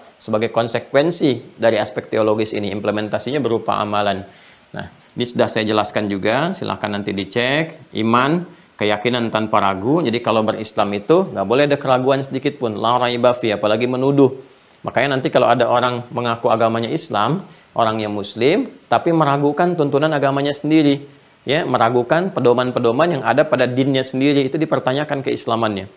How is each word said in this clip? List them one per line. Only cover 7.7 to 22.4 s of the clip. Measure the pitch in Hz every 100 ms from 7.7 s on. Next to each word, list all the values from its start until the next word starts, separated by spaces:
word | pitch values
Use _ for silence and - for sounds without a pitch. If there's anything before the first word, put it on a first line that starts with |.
| - - 104
Iman, | 110 120 139 175 170 - _ -
keyakinan | 104 104 123 123 113
tanpa | 107 107 110
ragu. | 98 92 113 165 135
Jadi | 120
kalau | 113 110 110
berislam | 101 110 - 101
itu | 101 101 170 190
nggak | 101 98
boleh | 127 143
ada | 143
keraguan | 135 127 131 135
sedikit | 135 135 139 139
pun, | 117 104
la | 110 123
raiba | 123 120 123
fi, | 123 117 104
apalagi | 104 113 123
menuduh. | 127 131 143 131 - - - _ - -
Makanya | - 139 131
nanti | 165
kalau | 135 117
ada | 123 117
orang | 120 123 120 120
mengaku | 120 120 117 120
agamanya | 113 113 113 117
Islam, | 160 - 104 110 185 - - _ -
orangnya | 113 110 107
Muslim, | 104 101 110 127 214 262 - -
tapi | 117 170
meragukan | 165 143 143 147 147 175 165
tuntunan | 143 139 156
agamanya | 147 139 139 143 143
sendiri, | 147 160 143 139 139 - _ _ -
ya, | 151 147
meragukan | 127 113 123 117 160 185
pedoman-pedoman | -